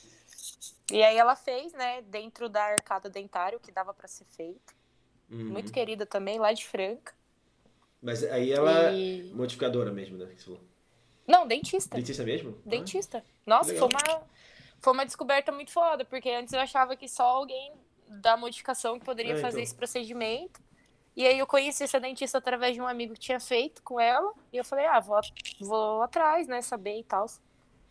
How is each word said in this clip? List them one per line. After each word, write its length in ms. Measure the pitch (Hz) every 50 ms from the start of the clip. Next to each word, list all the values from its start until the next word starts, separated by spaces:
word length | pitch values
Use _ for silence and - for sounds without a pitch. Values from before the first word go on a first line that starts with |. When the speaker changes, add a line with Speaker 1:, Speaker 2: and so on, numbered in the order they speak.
| - - _ _ _ _ - - - - - _ - - - _ _ -
Speaker 1:
E 120 | - 214 214
aí 140 | 220 220
ela 180 | 226 233 240 269
fez, 360 | - - 277 247 254 302 339 320
né, 280 | 269 247 247 247 254 226
dentro 460 | 196 196 208 214 226 - - 240 226
da 140 | 208 208 208
arcada 460 | 208 208 208 - - 202 190 - 202
dentária, 480 | 190 196 196 202 - 185 175 196 -
o 40 | -
que 100 | - 214
dava 220 | 185 190 185 196 196
pra 140 | - -
ser 180 | 185 - - 190
feito. 480 | _ - - - 165 185 247 _ - _ _ _ _ _ _ _ _ _ _ _ _
Speaker 2:
Uhum. 160 | 113 117 113 110
Speaker 1:
Muito 220 | - 208 202 208
querida 340 | - 254 233 220 220 202 208
também, 340 | - - 196 196 196 214 226
lá 120 | 214 208
de 140 | 226 220 -
Franca. 480 | - - 202 190 196 233 - _ - - _ _ _ _ _ _ _ _ _ _ _ _ _ _ _ _ _
Speaker 2:
Mas 220 | 120 120 117 110 147
aí 280 | - 131 123 127 131
ela 400 | 139 143 151 160 160 165 165 -
Speaker 1:
E 400 | 190 190 190 185 185 180 175 - 101
Speaker 2:
modificadora 560 | 120 127 123 - - 135 123 120 123 113 104
mesmo, 260 | 101 98 95 95 95
né, 80 | 90 92 92 -
que 60 | -
você 40 | -
falou? 160 | 92 90 - - _ _ _ _ _ _ _ _ _ _ _ _
Speaker 1:
não, 180 | - 330 359 330
dentista. 500 | 233 233 294 - - - 381 - - -
Speaker 2:
Dentista 280 | - 123 - 127 - 120
mesmo? 340 | 110 135 - - - - - -
Ah, 40 | 214
Speaker 1:
Dentista. 540 | 226 247 - 190 - 381 392 - - 226 - _ _ _ _
Nossa, 260 | 214 220 262 - -
Speaker 2:
legal. 160 | - 330 269 247
Speaker 1:
foi 80 | 254 277 294 311 320
uma, 80 | 320 - - _ _ - - - - - - _ _
foi 140 | - 262 254
uma 120 | 262 277
descoberta 460 | 240 - - 294 247 277 277 277 311
muito 180 | 285 285 294 -
foda, 320 | - 339 339 330 311 254 262
porque 280 | - 262 262 254 254
antes 200 | 240 240 247 233 269
eu 60 | 262
achava 360 | 269 262 - 269 262 254 262
que 120 | - 277
só 160 | - - - 247
alguém 480 | 247 254 262 285 262 262 262 269 285 302 - _ _ _ _ _
da 280 | - 214 202 196 226 226
modificação 600 | 233 240 240 233 - - - 247 - - 233 233
que 80 | 247 -
poderia 280 | 262 254 226 226 233 -
Speaker 2:
É, 40 |
Speaker 1:
fazer 200 | 151 143 - -
Speaker 2:
então. 40 | - 233
Speaker 1:
esse 120 | - -
procedimento. 840 | - 247 - - 247 226 220 240 240 226 220 226 277 349 381 - - _ _ _ _ _ _ _ _ _ _ _
E 120 | 240 254
aí 100 | 254 262
eu 80 | 269 269
conheci 380 | - - 277 277 294 262 - 285
essa 160 | - - 262
dentista 400 | 247 262 262 - 269 247 - 262
através 340 | - 254 247 240 247 247 240
de 80 | 233
um 60 | 247
amigo 260 | 247 247 240 233 220 226
que 60 | -
tinha 200 | - - 254 240
feito 440 | - - 254 233 269 311 - - _
com 160 | - 247 240
ela, 340 | 233 233 247 285 370 415 427 - _ _
e 60 | -
eu 80 | 247 247
falei, 220 | - 277 277 285
"Ah, 120 | 330 285 233
vou, 200 | 190 202 208 208 214 - - - - - - -
vou 420 | 196 196 220 220 214 214 214 220
atrás, 460 | 233 240 - 339 320 302 311 349 320
né, 160 | 254 247 247 240
saber 340 | - 254 208 185 208 208
e 60 | 226 226
tal." 240 | - 208 190 214 233 - - _ _ _ _ _ _ _ _ _ _